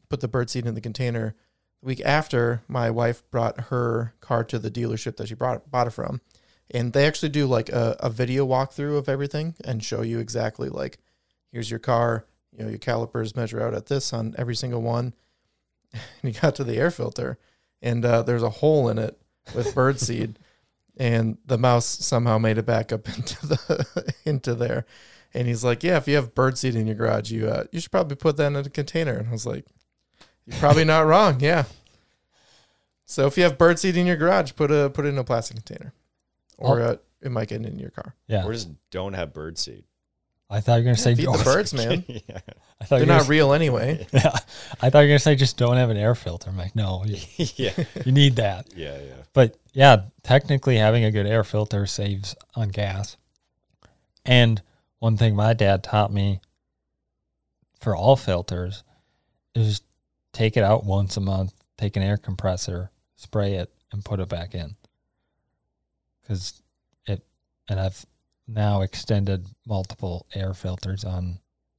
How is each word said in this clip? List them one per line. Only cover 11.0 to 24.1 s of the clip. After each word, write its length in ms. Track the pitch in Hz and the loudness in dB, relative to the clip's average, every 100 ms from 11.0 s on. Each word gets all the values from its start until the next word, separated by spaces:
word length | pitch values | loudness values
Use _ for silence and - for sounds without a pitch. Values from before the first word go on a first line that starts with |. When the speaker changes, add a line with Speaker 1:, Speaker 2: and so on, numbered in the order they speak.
| _ _ _ _ _ | _ _ _ _ _
Speaker 1:
"Here's 180 | 117 110 | -10 -8
your 80 | 117 | -6
car, 460 | - 117 120 113 - _ _ - | -2 0 0 -2 -8 _ _ -14
you 80 | |
know, 60 | 110 | -12
your 80 | 107 | -8
calipers 560 | - 117 113 117 113 123 | -4 -4 -4 -6 -6 -6
measure 260 | 113 113 | -6 -4
out 120 | 117 | -6
at 140 | 117 - | -6 -4
this 260 | 139 - | -4 -4
on 220 | 117 110 - | -6 -6 -6
every 180 | 123 117 | -6 -6
single 260 | 127 120 | -6 -6
one." 320 | 113 117 123 - _ _ _ _ _ _ _ | -4 -4 -4 -10 _ _ _ _ _ _ _
<laughs> 20 | |
And 400 | 117 - - 131 | -16 -16 -10 -10
he 60 | 107 | -2
got 160 | 160 - | -2 0
to 80 | |
the 140 | 123 117 | -4 0
air 140 | 160 | -2
filter, 460 | - - - 127 131 _ _ _ _ | -2 -6 -6 -8 -8 _ _ _ _
and, 240 | 120 117 120 | -4 0 2
uh, 160 | 117 | 2
there's 220 | 113 120 | 2 0
a 60 | 113 | -2
hole 400 | - 151 156 117 | 0 2 4 2
in 80 | 110 | 0
it 200 | 110 - _ _ - 120 | -4 -8 _ _ -10 -6
with 180 | 120 | -2
bird 260 | 131 127 139 | 0 0 0
Speaker 2:
<laughs> 80 | - | -4
Speaker 1:
seed, 300 | 117 110 - _ _ _ _ _ - | -4 -6 -10 _ _ _ _ _ -4
and 400 | 120 117 113 110 - | 0 0 0 -4 -4
the 120 | 120 | 0
mouse 280 | 123 120 - | 4 2 0
somehow 520 | - - 120 120 110 | -4 -2 0 2 2
made 200 | 113 110 | 2 0
it 60 | 113 | 0
back 240 | 113 110 | -2 -2
up 140 | 110 - | -6 -6
<laughs> 100 | - | -10
into 300 | 123 - 147 | -8 -8 -4
the, 680 | 151 - 165 - - - | -4 -2 -4 -4 -8 -8